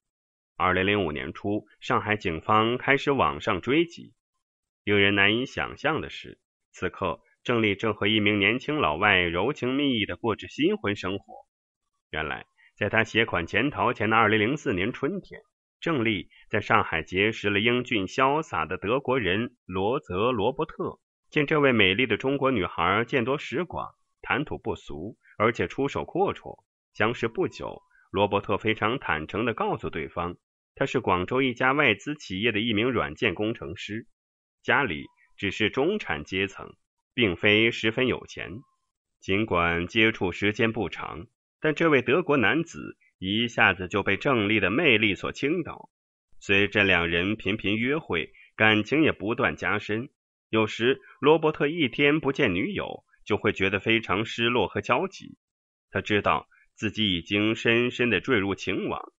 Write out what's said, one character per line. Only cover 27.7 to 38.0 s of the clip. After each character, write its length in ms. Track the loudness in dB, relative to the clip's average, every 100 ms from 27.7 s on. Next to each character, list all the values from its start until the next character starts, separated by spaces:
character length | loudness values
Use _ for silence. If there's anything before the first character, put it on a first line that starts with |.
| -12 _ _ _
罗 160 | 2 2
伯 120 | 2
特 160 | 0 -2
非 180 | 0
常 260 | 0 0 -2
坦 260 | -2 -2 -2
诚 180 | -4
地 80 | -2
告 240 | -2 -4 -4
诉 140 | -6
对 160 | -6 -8
方， 300 | -6 -6 -8 _ _ _ -6
他 100 | -2
是 140 | -2
广 260 | 0 0 0
州 160 | 0
一 100 | 0
家 200 | 0 0
外 220 | 2 2
资 200 | 2 -4
企 260 | -12 -8 -4
业 120 | 0
的 80 | 0
一 120 | 0
名 180 | 0 0
软 240 | 0 -2 -2
件 180 | -2
工 180 | -2 -4
程 240 | -6 -10 -12
师， 300 | -12 -12 -14 _ _ _ _ _
家 220 | 0 2
里 220 | 0 -4 -10 _ _ -6
只 140 | -4
是 200 | 0 0
中 280 | 2 0 -2
产 240 | -4 -8
阶 240 | -4 -4 -4
层， 300 | -6 -18 -20 _ _ _
并 200 | 0 0
非 380 | 4 4 4 4
十 180 | 0 -2
分 160 | 0